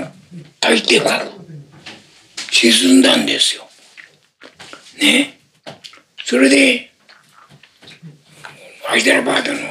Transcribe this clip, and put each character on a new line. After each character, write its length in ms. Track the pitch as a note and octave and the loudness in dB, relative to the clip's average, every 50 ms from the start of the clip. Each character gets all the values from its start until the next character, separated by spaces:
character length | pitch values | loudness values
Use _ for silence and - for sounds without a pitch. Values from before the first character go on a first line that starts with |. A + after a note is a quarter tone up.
の 120 | - - - - - _ F3 E3 - - _ _ | -6 -10 -14 -20 -20 _ -20 -20 -20 -20 _ _
大 180 | - - A#3 A3 | 0 0 0 0
抵 240 | - - F3+ - | 2 0 0 2
が 240 | - - - - - - - - - E3 D#3 C#3+ - - - - - - - - - _ _ - _ _ _ - - - | 2 0 -2 -4 -6 -10 -14 -18 -20 -20 -20 -20 -20 -20 -20 -20 -20 -20 -20 -20 -20 _ _ -20 _ _ _ -16 -8 -2
沈 500 | - - - A#3+ A3+ A3+ C4+ - C4 - | 0 2 2 4 2 4 4 6 6 6
ん 20 | |
だ 140 | - - - | 6 4 2
ん 100 | - - | 2 0
で 120 | - - - | -2 -2 -2
す 180 | - - - | -2 -2 -2
よ。 120 | - - - - _ _ _ _ - - _ _ _ _ _ _ _ - - _ - - - - - - - - - | -6 -12 -20 -20 _ _ _ _ -20 -20 _ _ _ _ _ _ _ -20 -20 _ -20 -20 -20 -20 -20 -20 -20 -6 -2
ね。 420 | C#4+ - A#3 C4+ C#4+ - - _ _ _ _ _ _ - - - - - - - _ _ _ - - | 0 2 2 2 -2 -4 -8 _ _ _ _ _ _ -20 -20 -20 -20 -20 -20 -20 _ _ _ -16 -6
そ 140 | - A#3+ B3+ | -2 2 2
れ 100 | C4+ C4+ | 4 4
で、 440 | C#4 C#4 C4+ B3+ A#3+ A#3+ - - _ _ _ _ - _ _ _ _ - - _ - _ - _ _ _ - - - _ E3+ D3+ - _ _ _ - - - - - - - - - - - | 4 4 4 2 0 -2 -6 -14 _ _ _ _ -20 _ _ _ _ -20 -20 _ -20 _ -20 _ _ _ -20 -20 -20 _ -20 -20 -20 _ _ _ -20 -20 -20 -20 -20 -20 -20 -20 -20 -14 -8
ハ 120 | C#5+ - | -4 -4
イ 60 | - | 0
デ 100 | - C4+ | 0 2
ラ 100 | C#4+ C4+ | 0 0
バ 200 | - - - - | 0 -2 -4 -4
ー 20 | - | -4
ド 80 | C#4+ | -6
の 60 | C#4 - - - | -8 -8 -10 -12